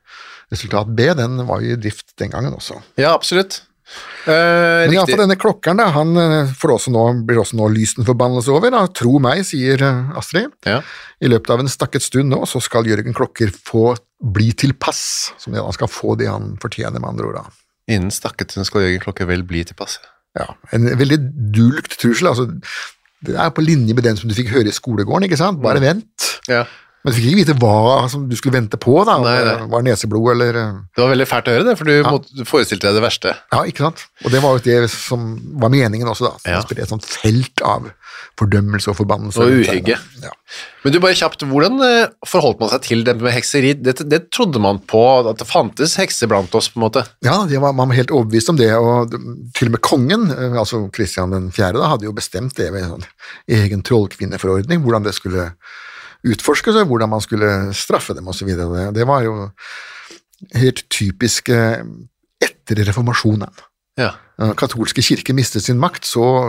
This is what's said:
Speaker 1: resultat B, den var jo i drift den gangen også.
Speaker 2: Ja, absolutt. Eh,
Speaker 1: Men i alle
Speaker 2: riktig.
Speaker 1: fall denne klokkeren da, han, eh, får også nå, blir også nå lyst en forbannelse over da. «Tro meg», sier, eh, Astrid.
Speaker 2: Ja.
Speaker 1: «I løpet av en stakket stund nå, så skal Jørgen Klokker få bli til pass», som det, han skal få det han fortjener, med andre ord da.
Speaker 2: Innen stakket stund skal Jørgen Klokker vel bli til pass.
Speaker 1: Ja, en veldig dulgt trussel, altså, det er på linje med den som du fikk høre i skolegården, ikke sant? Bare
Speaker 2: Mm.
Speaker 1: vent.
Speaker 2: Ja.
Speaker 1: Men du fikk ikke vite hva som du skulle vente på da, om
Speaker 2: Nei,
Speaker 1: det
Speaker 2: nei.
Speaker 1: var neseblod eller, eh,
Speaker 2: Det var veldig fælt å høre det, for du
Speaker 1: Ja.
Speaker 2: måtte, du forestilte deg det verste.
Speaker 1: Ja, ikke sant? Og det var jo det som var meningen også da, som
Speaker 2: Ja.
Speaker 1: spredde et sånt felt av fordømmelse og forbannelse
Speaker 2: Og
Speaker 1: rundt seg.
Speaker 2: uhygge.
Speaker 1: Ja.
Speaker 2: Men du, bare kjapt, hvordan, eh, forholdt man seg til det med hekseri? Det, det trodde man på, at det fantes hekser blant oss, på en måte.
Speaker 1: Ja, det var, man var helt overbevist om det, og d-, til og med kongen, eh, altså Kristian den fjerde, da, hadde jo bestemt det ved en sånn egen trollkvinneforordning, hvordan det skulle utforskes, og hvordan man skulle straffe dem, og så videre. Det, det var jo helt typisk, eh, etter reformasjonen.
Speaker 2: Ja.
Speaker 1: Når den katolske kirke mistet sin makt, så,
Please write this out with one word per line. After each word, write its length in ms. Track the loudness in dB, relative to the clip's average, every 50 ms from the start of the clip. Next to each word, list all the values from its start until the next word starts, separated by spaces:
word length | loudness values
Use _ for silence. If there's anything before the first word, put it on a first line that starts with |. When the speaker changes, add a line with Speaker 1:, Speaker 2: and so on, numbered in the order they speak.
| _ _ -20 -20 -20 -20 -20 -20 _ _
Speaker 1:
resultat 360 | -10 -10 -8 -4 -2 -2 -2 0 0
B, 160 | 2 2 2 2
den 320 | 2 0 -2 -2 -4 -4
var 140 | -4 -4 -4
jo 140 | -4 -4 -4
i 20 |
drift 400 | -4 -4 -6 -8 -8 -16 _ _ -8
den 100 | -8 -6
gangen 220 | -6 -6 -6 -6
også. 220 | -6 -10 -12 -14 -14 -16 -18 _ _ 0
Speaker 2:
Ja, 160 | 4 4 4
absolutt. 460 | 2 2 0 0 0 0 0 -6 -14 -16 _ _ _ _ -20 -20 -20 -18 -18 -18 -6 0
Eh, 0 |
Speaker 1:
Men 640 | 2 2 4 4 4 4 4 4 4 4 4 4 4
i 40 | 4
alle 100 | 4 4
Speaker 2:
riktig. 80 | 4 4
Speaker 1:
fall 120 | 4 4 4
denne 100 | 2 2
klokkeren 380 | 2 0 0 0 0 0 2 4
da, 80 | 4 4
han, 260 | 4 2 2 4 4
eh, 300 | 4 4 4 2 2 0
får 260 | -2 -2 -2 0 2 2
også 160 | 2 0 0
nå, 340 | 2 2 4 2 2 0 0
blir 140 | 0 0 0
også 160 | 0 0 0
nå 140 | 0 2 2
lyst 260 | 2 2 0 0 0 0
en 60 | 0
forbannelse 440 | 0 2 2 2 2 2 0 0 2
over 220 | 2 2 2 2
da. 160 | 2 2 0 0
«Tro 300 | -2 0 2 4 4 4
meg», 240 | 4 2 2 0 -2
sier, 360 | -4 -4 -2 0 2 2 2
eh, 300 | 2 2 2 0 -4 -6 -6 -8
Astrid. 320 | -10 -2 -2 -2 -2 -2 -8 _ _
Speaker 2:
Ja. 140 | -2 -2 -2 -4 -8 -16 -20 -20 -20 -10 _
Speaker 1:
«I 40 | 2 2
løpet 220 | 2 2 2 2
av 100 | 0 0
en 60 | 0 -2
stakket 340 | -2 -4 -4 -4 -2 -4
stund 280 | -4 -2 0 0 0 2
nå, 100 | 0 -2 -2
så 140 | -4 -4 -6
skal 220 | -6 0 0 0 2
Jørgen 300 | 2 0 0 -2 -4 -4
Klokker 360 | -4 -4 -4 -2 -2 -2 -2
få 440 | -2 -6 _ -2 0 2 2 2 2 -2 -8 _ _ _
bli 300 | -6 -4 0 2 2 0
til 200 | 0 0 0 -2
pass», 600 | -2 -2 -4 -4 -4 -4 -6 -6 -6 -6 -8 -8 -10 -14
som 140 | -14 -8
det, 100 | -8 -6
han 100 | -6 -6
skal 140 | -4 -4 -4 -6
få 280 | -4 -6 -4 -4 -2 -2
det 80 | -2 -4
han 280 | -4 -6 -8 -10 -10 -10
fortjener, 380 | -10 -10 -8 -8 -8 -8 -6 -8
med 100 | -8 -8
andre 160 | -6 -6 -6
ord 80 | -6 -8
da. 80 | -10 -14 -16 _ _ _ _ _ _ _ -2
Speaker 2:
Innen 220 | -2 -2 -2 -2
stakket 400 | -4 -6 -8 -8 -8 -8 -10 -8
stund 160 | -8 -8 -6
skal 140 | -2 0 0
Jørgen 180 | 0 0 0 -2
Klokker 240 | -4 -8 -6 -6 -4
vel 160 | -2 -2 -4 -4
bli 180 | -4 -6 -6 -6
til 100 | -6 -10
pass. 220 | -14 -12 -12 -12 -14 -16 _ _ _ _ _ _
Speaker 1:
Ja, 100 | -8 -8 -8 -12 -18 _ -4
en 100 | 0 0 2 2 2 2
veldig 540 | 2 2 2 0 0 -4 -6 -4 -4 0
dulgt 440 | 2 4 4 4 2 -2 -8 -12 -10 -2
trussel, 280 | 0 0 0 2 0
altså, 200 | 0 0 0 -2 -4 -6 -10 -12 -12 -12 -12 -12 -14 -16 _ _ _ _ _ -10
det 120 | -8 -2
er 140 | -2 -2 -2
på 120 | 0 0 2
linje 300 | 2 2 2 2 2 2
med 80 | 2
den 140 | 2 0 0
som 120 | 0 -4 -4
du 60 | -4
fikk 140 | -4 -4 0
høre 160 | 0 0 0
i 80 | 0 -2
skolegården, 500 | -4 -6 -4 -4 -2 -2 -2 0 -2 0 0
ikke 80 | 0 0
sant? 240 | 0 0 0 0
Bare 160 | 0 0 2 2
Speaker 2:
Mm. 40 |
Speaker 1:
vent. 580 | 2 2 2 0 -4 -10 _ -8 -8 -8 -8 -10 -4 -2
Speaker 2:
Ja. 160 | 0 0 0 -4 -10 -20 _ _ _ _
Speaker 1:
Men 120 | _ -2 0
du 40 | 2
fikk 120 | 2 4
ikke 140 | 4 4 4
vite 120 | 4 2 4
hva 520 | 4 4 4 4 4 4 4 2 2 -2
som 180 | -4 -6 -6 -6
du 80 | -6
skulle 160 | -2 -2 0 0 0
vente 160 | 0 -2 -4
på 160 | -2 2 4 4 6 6
da, 100 | 4 4
om 60 | 4 4
Speaker 2:
Nei, 140 | 2 2 2
Speaker 1:
det 160 | 2 2 0 -2
Speaker 2:
nei. 60 | -4 -2
Speaker 1:
var 120 | -2 0
neseblod 520 | 2 2 0 0 -2 -2 0 2 2 4
eller, 160 | 4 4 2 2 0
eh, 180 | -2 -4 -4 -6 -10 -14 -6 _
Speaker 2:
Det 60 | 2
var 80 | 2 4 4
veldig 100 | 2 2
fælt 180 | 0 0 -2 0 2
å 60 | 2
høre 80 | 2 2
det, 140 | 2 0 0
for 60 | 2
du 60 | 2 4 4
Speaker 1:
Ja. 80 | 4 4
Speaker 2:
måtte, 180 | 2 2 -2 -6 -10
du 80 | -10 -6
forestilte 380 | 0 2 2 2 2 -2 0
deg 100 | 0 2
det 100 | 2 2
verste. 320 | 2 0 -2 -2 -4 -4 -4 -4 -6 _
Speaker 1:
Ja, 120 | -2 0 0
ikke 140 | -2 -4 -2
sant? 260 | -2 -2 -2 -6 -16 -20 _ _
Og 80 | -2 0
det 120 | 2 4
var 160 | 4 4 2 2
jo 40 |
det 280 | 2 2 4 4 2 0
som 500 | -2 -6 -6 -6 -6 -4 -4 -6 -8 -10 -12 -10 -4 0
var 120 | 2 4
meningen 360 | 4 4 2 2 0 -2 -4
også 220 | -4 -4 -2 -4 -4
da, 80 | -4
som 160 | -4 -4 -2
Speaker 2:
Ja. 80 | -2 -2
Speaker 1:
spredde 220 | -2 -4 -6 -8
et 60 | -6 -6
sånt 160 | -8 -8 -8
felt 560 | -10 -10 -2 0 2 2 2 0 -2 -4 -2
av 280 | 0 0 -2 -2 -4 -10 -16 _ _ -20 -20 -20 -20 -20 _
fordømmelse 520 | -2 0 2 2 2 2 0 -2 -2 -2 -4
og 80 | -2 -2
forbannelse 400 | 0 0 0 -2 -2 -6 0 2
Speaker 2:
Og 80 | 4 4
Speaker 1:
rundt 160 | 6 4 4
seg. 180 | 2 0 0
Speaker 2:
uhygge. 160 | 0 -2 -2 -2 -6 -14 -20 -18
Speaker 1:
Ja. 60 | -18 -18 -18 -18 _ _ -18 -18 -18 -18 -20 -4 -2
Speaker 2:
Men 80 | 2
du, 80 | 2 4
bare 140 | 4 4 2
kjapt, 240 | 2 0 -2 -2 -4
hvordan, 400 | -6 -2 2 2 2 2 2 2
eh, 280 | 2 4 4 4 2 0 -2 _ -10
forholdt 340 | 0 0 2 2 2 2 0
man 80 | -2 -2
seg 140 | -2 -2
til 200 | -2 0 0 0 2
det 140 | 0 0 0
med 140 | 0 -2
hekseri? 400 | -2 -2 -2 0 0 2 2 2 0 2
Det, 240 | 0 -2 -2 -2 -2
det 240 | 0 0 0 0 _
trodde 300 | -2 -2 0 0 2 2
man 180 | 2 2 0 0
på, 460 | -4 0 4 6 6 6 6 4 2
at 120 | 0 -2 -4
det 80 | -8 -2
fantes 480 | 0 0 0 0 -2 -2 -2 -2 0
hekser 320 | -2 -2 -2 -2 -4 0 2
blant 260 | 2 0 0 0 0
oss, 140 | 0 0 -2
på 80 | -2
en 140 | -2 -2 0
måte. 160 | 0 -2 -4 -4 -10 _
Speaker 1:
Ja, 240 | 0 0 2 2 0
det 120 | 0 0 2
var, 100 | 2 2
man 160 | 2 2 2 2
var 60 | 2
helt 140 | 2 2 2
overbevist 400 | 2 0 2 2 0 0 2 2
om 60 | 2
det, 180 | 4 4 4 4
og 360 | 4 4 2 2 2 0 -2
d-, 60 | -6 -10 -10 -12 -14 -14 -16 -12 -4
til 140 | -2 0 0
og 40 |
med 80 | 0 -2
kongen, 500 | 0 0 2 2 2 2 2 2 2 0
eh, 200 | 0 -2 -4 -2 -2 -2
altså 300 | -2 -2 -2 -4 -4 -6
Kristian 380 | -4 -4 -4 -4 -2 -4 -4 -2
den 200 | -2 -4 -4 -4
fjerde, 300 | -2 -2 0 0 0 0
da, 80 | 0 0
hadde 140 | 0 -2 -4
jo 80 | -8
bestemt 400 | -8 -8 -10 -8 -8 -6 -6 -6 -4
det 140 | -4 -6 -4
ved 120 | -4 -6
en 80 | -6 -6 -8 -10
sånn 60 | -14 -18 _ _ -20 -20 -20 -18 _ 0
egen 340 | 2 2 2 2 0 -4
trollkvinneforordning, 1000 | -2 2 2 2 2 0 -4 -8 -8 -8 -6 -4 -2 0 0 0 0 0 -2 0 2
hvordan 180 | 0 0 0
det 120 | 0 -2 -4
skulle 400 | -4 -6 -4 -4 -4 -4 -6 -10 _ _ -20 -20 -20 -20 -20 -20 -20 -20 -20 -20 _
utforskes, 520 | -2 -2 -2 0 0 0 0 2 2 2 2
og 100 | 4 2
hvordan 220 | 2 2 0 0 0
man 120 | 0 -2
skulle 500 | -2 -2 -2 0 2 2 2 0 -2 -4
straffe 420 | -6 -8 -4 -2 -2 -2 -2 -6 -8
dem, 140 | -10 -8 -10
og 60 | -10
så 100 | -6 -4
videre. 240 | -4 -4 -2 -4 -4 -4 -4 -4 -4
Det, 20 | -2 -2
det 60 | 0
var 160 | 2 2 0
jo 280 | 0 -2 -4 -6 -10 -12 -14 _ -20 -18 -18 -18 -18 -18 -20 -20 -20 -20 -20 -20 _ _ _ _ -20 -6 0
helt 300 | 2 2 2 2 0 -6 _
typisk, 580 | -4 -2 -2 -2 -2 0 -2 -2 -2 -2 0 0
eh, 340 | 2 2 2 2 0 -4 -8 -12 -16 -18 -20 -20 _ _ _ _ _ _
etter 400 | -4 -4 -4 _ _ -4 -2 0 0 0
reformasjonen. 640 | 0 0 -2 0 -2 0 0 0 0 0 -4 -8 _ -20 -20 _ _ _ _ _ _ -4
Speaker 2:
Ja. 160 | -4 -4 -4 -8 _ _ _ -4
Speaker 1:
Når 140 | -2 -2
den 40 | 0
katolske 460 | 0 -2 -2 -2 -4 -4 -2 -2 -2 0
kirke 300 | 0 0 0 0 -2 0
mistet 280 | 0 0 0 -2 -4 -2
sin 120 | 0 0 0
makt, 260 | 0 -2 -2 -6 -8 -4
så, 400 | 0 2 2 2 2 2 0